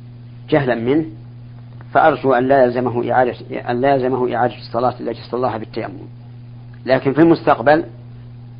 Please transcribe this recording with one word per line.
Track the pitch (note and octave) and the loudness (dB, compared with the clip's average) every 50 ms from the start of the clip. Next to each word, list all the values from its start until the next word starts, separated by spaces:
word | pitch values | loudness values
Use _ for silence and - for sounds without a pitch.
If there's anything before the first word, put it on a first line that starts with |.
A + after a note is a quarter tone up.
| - - - - - - - - - - | -20 -20 -20 -20 -20 -20 -18 -14 -6 0
جهلا | D3+ D3 C#3 B2 A#2 | 0 0 2 0 -2
منه | A2+ A2+ B2 C#3+ E3 D#3 - - - - - - - - - - - - - - - - - - | -2 0 0 0 0 0 -4 -8 -16 -18 -18 -18 -18 -18 -20 -20 -20 -20 -20 -20 -20 -8 -2 2
فأرجو | C#3 C3 D#3+ C#3 B2 - C3+ B2+ | 4 4 4 4 2 2 2 2
أن | A#2+ B2+ | 2 4
لا | C3 C#3 C3+ B2+ | 4 4 4 4
يلزمه | B2 A#2+ B2+ B2+ A#2+ A#2+ A#2+ A#2 A#2 | 4 2 0 -2 -2 -2 -2 -2 0
إعادة، | A#2 B2 B2+ A#2+ - - - - C3 B2+ - B2 | 2 2 2 2 0 -6 -10 -12 -10 -10 -6 -4
أن | A#2+ A#2+ | -2 0
لا | C3 C#3+ C#3 | 2 2 2
يلزمه | C3 B2 B2+ C3 B2 B2 A#2+ A#2+ | 2 0 0 0 0 -2 0 0
إعادة | A2+ B2 A#2+ G2+ | 0 -2 -2 -2
الصلاة | - - - - A#2 B2+ B2 A#2+ - | -6 -12 -6 -4 -2 -2 -2 -2 -4
التي | B2 A#2+ A2+ - - - | -8 -8 -8 -8 -10 -8
صلاها | A#2 B2 B2+ A#2+ A2 | -6 -4 -2 -4 -4
بالتيمم، | A2 A2 - - A#2 A2 G#2 - - - - - - - - - - - - - - - - - - - | -6 -10 -10 -8 -8 -8 -8 -10 -14 -16 -18 -18 -20 -20 -20 -18 -18 -18 -18 -20 -20 -18 -18 -18 -6 0
لكن | B2 C3 C3 - C#3 C3 | 2 2 2 2 2 4
في | D3 | 4
المستقبل | E3 E3 D#3+ D3 - D3+ C#3 - A#2 C#3+ D3+ E3 - - - - - - - - - - - - - - - - | 6 6 6 4 4 2 2 4 4 4 4 4 2 -4 -10 -18 -18 -18 -18 -20 -20 -20 -20 -18 -18 -18 -18 -16